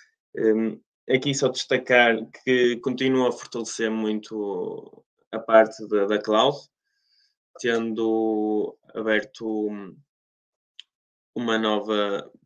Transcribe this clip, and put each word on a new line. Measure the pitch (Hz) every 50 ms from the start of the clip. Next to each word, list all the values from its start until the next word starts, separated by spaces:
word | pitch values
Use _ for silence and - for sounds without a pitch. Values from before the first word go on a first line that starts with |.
| - _ _ _ _ _ -
Hum, | - 113 110 107 110 113 110 110 - _ _ _ _ - -
aqui | 127 131 131 147 139
só | - 147 123
destacar | - - - - 139 127 127 - 127 123 120 117 113 110 113 - - - -
que | 131 127 127 123 120 120 113
continua | - 131 123 127 131 131 131 131 127 123
a |
fortalecer | 120 - - - - 120 113 - - - 117 110
muito | 110 110 110 107 107 107 104 - 110 107 104 101 98 90 92 - 92 92 92 95 - - _ _ _ _ _ -
a | - 110
parte | - - 113 110 113 107 - - 110 107
da, | 107 104 101
da | 101 107 104
cloud, | - - 107 107 120 139 143 - - _ _ _ _ _ _ _ _ _ _ _ _ _ _ _ _ _ - -
tendo | - 120 117 113 113 113 110 110 113 113 110 113 110 110 110 107 107 107 107 107 95 - - _ _ _ -
aberto | 113 110 110 107 107 - - - - 117 110 110 107 107 104 104 101 101 92 - - _ _ _ _ _ _ _ _ _ _ _ _ _ _ _ - - _ _ _ _ _ _ _ _ _ -
uma | 120 120 117 110 110
nova, | 110 110 107 104 101 107 107 104 104 101 98 - - - _ - _